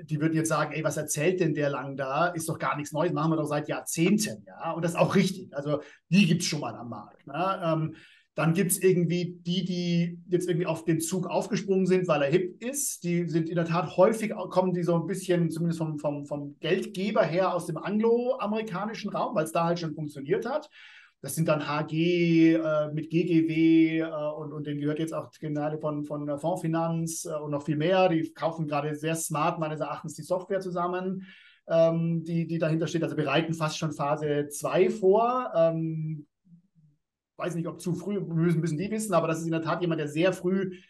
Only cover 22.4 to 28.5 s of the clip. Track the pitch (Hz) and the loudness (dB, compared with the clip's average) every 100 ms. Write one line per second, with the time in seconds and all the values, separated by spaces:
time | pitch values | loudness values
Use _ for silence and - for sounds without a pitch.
22.4 | 165 160 156 151 151 156 160 165 - 165 | 8 6 2 0 0 -4 -2 0 4 4
23.4 | 160 160 165 160 160 160 165 156 151 151 | 4 4 6 6 6 2 -2 -2 -4 -4
24.4 | 147 151 147 147 147 156 160 156 - - | -8 -8 -6 -2 -2 -2 -2 -6 -10 -10
25.4 | 156 147 147 156 151 147 147 147 147 143 | -6 -4 -2 -4 -4 -4 -6 -6 -4 -4
26.4 | 160 185 165 165 165 165 165 - 170 151 | -2 -2 0 0 0 -2 -4 -6 -8 -6
27.4 | 151 185 - 147 165 190 185 160 - - | -4 -4 -2 0 2 4 4 4 0 -2
28.4 | 151 | -4